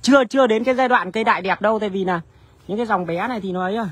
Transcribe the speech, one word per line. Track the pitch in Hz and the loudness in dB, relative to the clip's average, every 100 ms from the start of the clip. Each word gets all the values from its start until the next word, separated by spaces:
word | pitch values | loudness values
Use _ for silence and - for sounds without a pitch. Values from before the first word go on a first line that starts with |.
Chưa, | - 269 | 6 4
chưa | 247 269 254 | 4 2 4
đến | 220 | 4
cái | 233 | 0
giai | 254 254 | 0 2
đoạn | 247 185 | 2 0
cây | 220 | -2
đại | 226 180 | 0 0
đẹp | 185 175 | 0 0
đâu, | 208 220 | 0 0
tại | 208 | -2
vì | 196 | -2
là | 185 175 - _ _ _ - | -2 -2 -6 _ _ _ -10
những | 202 | -6
cái | 226 | -2
dòng | 196 170 | -2 -2
bé | 170 220 | -4 -4
này | 240 | -6
thì | 190 | -6
nó | 180 | -4
ấy | 185 220 | -4 -4
rồi. | 208 | -6